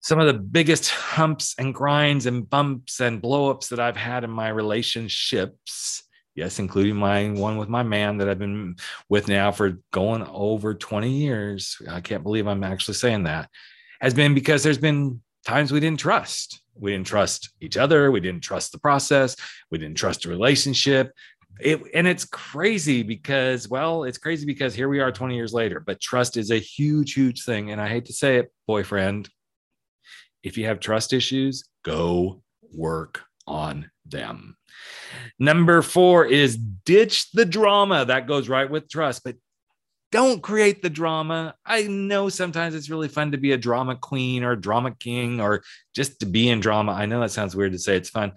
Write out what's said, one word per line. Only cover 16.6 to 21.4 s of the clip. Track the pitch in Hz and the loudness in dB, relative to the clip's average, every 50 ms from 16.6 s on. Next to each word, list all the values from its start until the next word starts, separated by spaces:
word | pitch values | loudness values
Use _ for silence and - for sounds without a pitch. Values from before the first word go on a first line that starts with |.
| _ _ _ | _ _ _
We | - 104 98 | -8 -4 -4
didn't | 101 95 95 | -2 -2 -4
trust | 90 - 107 98 87 - - - - _ _ | -2 2 2 2 2 0 -6 -8 -14 _ _
each | - 78 - | -12 -8 -2
other. | - 123 143 160 151 143 139 | 0 2 4 6 6 6 6
We | 135 104 | 4 2
didn't | 85 92 90 87 143 | 0 -2 -6 -6 -8
trust | - - 90 - - - | -6 -6 -6 -6 -8 -12
the | 147 | -4
process. | _ 147 143 139 135 - 151 139 135 127 127 - - - - - - _ | _ 2 2 2 2 4 4 4 4 4 0 -6 -14 -18 -18 -20 -18 _
We | - 82 | -8 -8
didn't | 78 78 80 | -8 -8 -6
trust | 78 - 98 87 - - | -4 -2 -2 -2 -4 -6
the | 87 | -8
relationship. | 87 87 101 127 147 131 - 139 135 - - - 139 135 131 131 - _ - - _ _ | -4 0 2 4 4 4 2 0 -2 0 2 2 4 4 2 0 -4 _ -20 -20 _ _